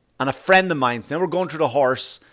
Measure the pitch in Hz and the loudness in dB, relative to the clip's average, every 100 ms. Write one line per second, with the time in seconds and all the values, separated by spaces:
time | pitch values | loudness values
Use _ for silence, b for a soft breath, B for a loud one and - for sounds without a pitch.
0 | _ - 135 - - 190 185 151 123 120 | _ -4 -4 -2 4 4 4 0 0 -2
1 | - 151 180 175 175 156 143 135 131 127 | -6 -4 -2 -2 -4 -2 0 2 2 0
2 | - - b | -6 -10 b